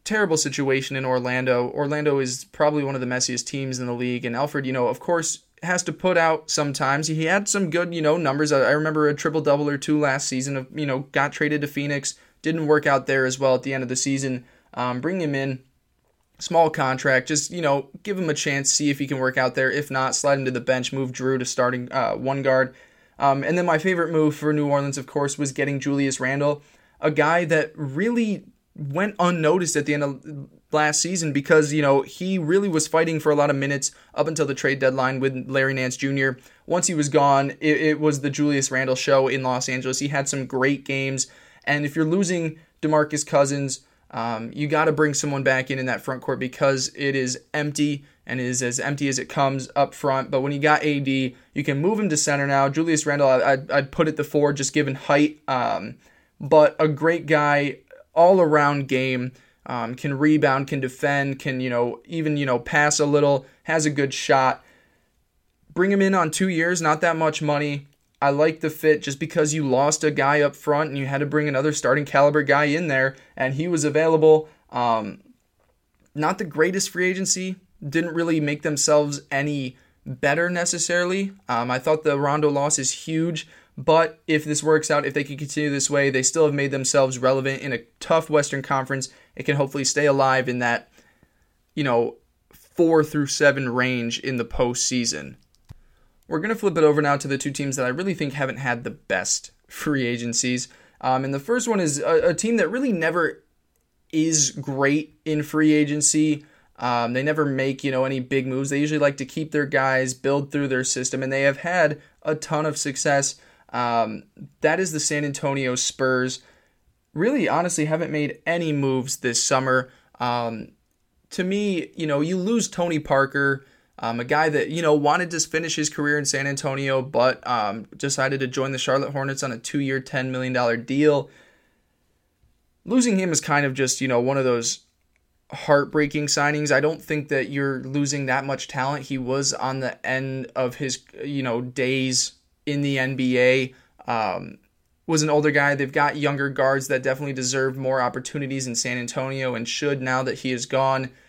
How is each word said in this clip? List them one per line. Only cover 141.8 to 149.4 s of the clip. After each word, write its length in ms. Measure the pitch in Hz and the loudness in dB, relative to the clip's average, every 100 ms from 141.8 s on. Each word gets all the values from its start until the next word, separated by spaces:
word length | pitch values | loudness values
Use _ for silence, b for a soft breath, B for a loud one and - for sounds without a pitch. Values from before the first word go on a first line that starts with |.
| 127 135 131 127 - - _ _ - | -2 0 0 -2 -4 -8 _ _ -6
in 140 | 143 | -4
the 180 | 143 135 | -2 0
N 160 | 131 | -2
B 240 | 131 127 123 | 0 0 4
A. 360 | 127 135 127 b b _ - | 6 4 0 b b _ -6
Um, 520 | 117 104 92 90 - _ _ _ _ - | -2 -2 -4 -8 -16 _ _ _ _ -2
was 160 | 160 | 0
an 60 | 151 | 2
older 220 | 147 151 | 2 4
guy. 240 | 143 143 | 2 2
They've 180 | 139 139 | 2 -2
got 240 | 147 143 147 | 0 0 0
younger 320 | 143 143 139 | -2 -2 -2
guards 400 | 135 135 135 131 | 0 2 2 0
that 140 | 131 | -2
definitely 320 | 131 135 143 | 0 -4 -4
deserve 420 | 131 127 135 135 131 | -4 -4 0 -2 -2
more 240 | 131 131 | -2 0
opportunities 640 | 123 127 123 151 139 135 127 | -2 -4 -8 -8 -6 -6 -6
in 80 | |
San 220 | 117 127 123 | -4 -4 -6
Antonio 580 | 120 - 131 135 | -6 -6 -6 -4